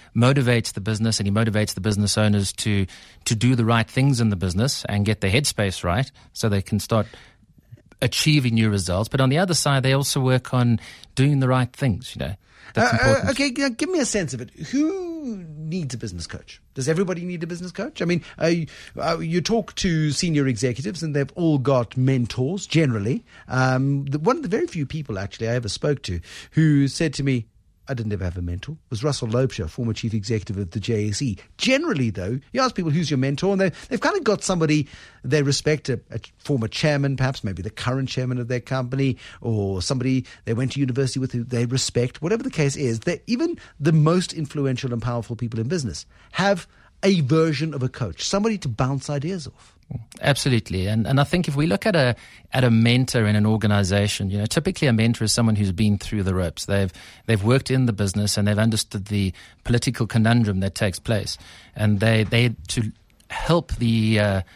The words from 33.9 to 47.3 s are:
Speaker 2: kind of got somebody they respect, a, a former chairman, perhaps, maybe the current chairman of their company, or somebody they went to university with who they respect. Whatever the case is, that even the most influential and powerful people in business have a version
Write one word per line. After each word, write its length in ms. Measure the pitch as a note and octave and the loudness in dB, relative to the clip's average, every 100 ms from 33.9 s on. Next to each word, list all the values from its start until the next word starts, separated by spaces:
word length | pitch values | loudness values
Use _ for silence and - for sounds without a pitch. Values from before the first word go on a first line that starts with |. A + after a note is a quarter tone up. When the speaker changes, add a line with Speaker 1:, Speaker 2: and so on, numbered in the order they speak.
| A3+ | -2
Speaker 2:
kind 160 | D4 G4+ | 0 2
of 80 | |
got 200 | A3 G3 | 0 0
somebody 440 | - F3+ D#3+ D3+ - - - - | 0 0 2 2 0 -10 -20 -12
they 180 | B2+ D3 | 0 2
respect, 480 | C#3 C#3 D3+ D#3 - | 2 0 0 -2 -2
a, 100 | A#2+ - | -6 -6
a 100 | A2+ - _ | -12 -12 _
former 300 | - C3+ A2 | -4 -2 -2
chairman, 500 | - D#3 C#3+ C#3 C3 | 0 0 2 0 0
perhaps, 260 | C3 C3 | -2 -2
maybe 180 | G2+ F2 | -6 -6
the 80 | F#2 | -10
current 380 | - B2 C3 C3 | -6 -4 -2 -4
chairman 320 | - B2+ B2 | -4 -4 -4
of 80 | A#2+ | -4
their 140 | B2 | -6
company, 560 | - C3 B2 C3+ C3+ - - - | -4 -4 -4 0 0 -2 -10 -8
or 400 | A#2+ A2 G2 F#2+ | -2 0 0 -2
somebody 440 | - C3 C3 C3 - - - | -2 -2 0 -2 -2 -12 -6
they 80 | |
went 180 | A#2 C3 | -2 -2
to 80 | C#3 | -2
university 400 | C3 B2 C3 C3 | -2 0 -2 -2
with 120 | B2+ | -4
who 120 | A#2+ | -6
they 220 | A#2 A#2+ A#2+ | -4 -2 -2
respect. 560 | C3 - B2 B2 - | -2 -2 -2 -2 -4
Whatever 220 | E3+ A3+ | -2 -2
the 80 | C4 | -2
case 240 | - C#3 C#3 | 0 0 0
is, 260 | C3 A2+ | -2 -2
that 220 | F3+ E3+ - | -2 -4 -2
even 300 | A#3+ E4+ - - - | -2 -2 -4 -12 -2
the 120 | C#3+ | 2
most 400 | D#3+ D3+ F#3 F3 | 6 6 4 0
influential 640 | F3 C#3+ D3+ C#3 B2 B2+ | -6 -6 -2 -2 -2 -4
and 80 | A#2+ | -4
powerful 340 | A#2+ A#2+ G#2+ A2+ | -4 -4 -6 -8
people 240 | A#2 A2+ | -6 -4
in 80 | A2+ | -4
business 380 | F3+ A#2 - - - - | -2 -4 -8 -14 -20 -12
have 340 | - G3 F#3 - _ _ - | -2 0 0 -4 _ _ -2
a 180 | G3 F#3 | 2 2
version 520 | B2+ | 4